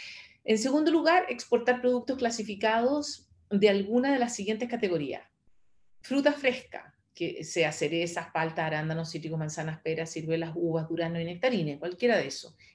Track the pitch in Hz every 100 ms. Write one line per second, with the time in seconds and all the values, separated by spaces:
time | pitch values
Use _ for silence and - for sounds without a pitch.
0 | - - - _ - 220 262 294 311 320
1 | 302 359 359 240 - 240 240 247 247 247
2 | 240 254 233 233 214 196 220 226 247 294
3 | 285 - _ _ - 196 208 196 196 240
4 | 269 269 233 - 196 220 240 233 196 165
5 | 139 - - _ _ - _ _ _ -
6 | - 277 294 285 - 240 - - - _
7 | _ - 170 - 156 175 151 - 147 165
8 | 170 170 165 160 160 160 160 151 160 160
9 | 160 160 156 160 156 165 160 156 160 160
10 | 160 160 160 165 165 165 170 165 160 165
11 | 165 170 170 175 254 208 151 143 170 180
12 | 240 202 139 - - - -